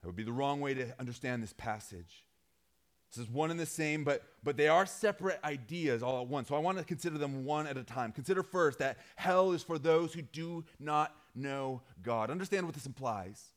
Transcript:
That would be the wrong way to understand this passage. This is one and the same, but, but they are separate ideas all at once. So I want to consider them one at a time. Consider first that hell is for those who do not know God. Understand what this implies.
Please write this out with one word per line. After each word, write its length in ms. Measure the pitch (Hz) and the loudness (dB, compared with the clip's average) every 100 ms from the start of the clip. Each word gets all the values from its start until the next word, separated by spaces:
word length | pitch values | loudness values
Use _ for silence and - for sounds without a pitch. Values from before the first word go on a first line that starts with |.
That 40 | 85 | -10
would 100 | 90 | -8
be 60 | |
the 100 | 110 | -4
wrong 280 | 120 139 143 | 0 0 0
way 140 | 143 | -2
to 200 | 135 123 123 | -2 -4 -8
understand 420 | 127 120 135 123 | -10 -8 -4 -4
this 120 | 110 | -6
passage. 720 | - 117 107 - 92 85 - _ _ _ _ _ _ _ _ _ | -8 -6 -6 -8 -16 -16 -20 _ _ _ _ _ _ _ _ _
This 160 | - | -12
is 60 | 117 | -6
one 200 | 123 156 | -2 0
and 80 | 170 | 0
the 80 | 160 | -4
same, 380 | - 156 151 | -2 0 0
but, 180 | 147 143 - _ | 2 0 -2 _
but 120 | - 139 | -4 2
they 120 | 147 | 6
are 180 | 165 190 | 6 4
separate 540 | - 214 202 190 165 | 0 0 0 -2 -2
ideas 580 | 151 143 110 175 160 117 | -2 -6 -6 -2 2 2
all 200 | 123 131 | 2 -2
at 80 | 123 | -2
once. 180 | 139 117 | -4 -2
So 80 | |
I 60 | 143 | 0
want 180 | 160 190 | 0 -2
to 60 | |
consider 340 | 156 170 175 151 | -4 -4 -4 -2
them 260 | 143 135 | -2 -2
one 220 | 131 151 151 | -2 0 0
at 100 | 135 | -4
a 60 | |
time. 300 | 117 113 117 | -6 -4 -4
Consider 320 | 110 135 190 | -4 -2 0
first 340 | 185 185 160 131 | 0 4 4 4
that 200 | 135 127 - - | -2 -2 -12 -4
hell 340 | 185 185 185 | 4 6 6
is 140 | 175 | 4
for 160 | - 165 | 0 -2
those 320 | 143 160 170 | 6 6 6
who 100 | 165 | -4
do 420 | 147 151 165 170 160 - | -10 -8 -6 -6 -10 -12
not 340 | 147 151 151 - _ | 0 2 2 -2 _
know 460 | - 139 139 135 131 - - | -8 -4 -2 -4 -6 -10 -12
God. 260 | 92 117 110 | -2 0 0
Understand 360 | 160 190 196 175 | -2 -2 -2 -2
what 80 | |
this 120 | 151 135 | -6 -10
implies. 560 | 127 131 107 92 107 - | -6 -4 -4 -6 -12 -20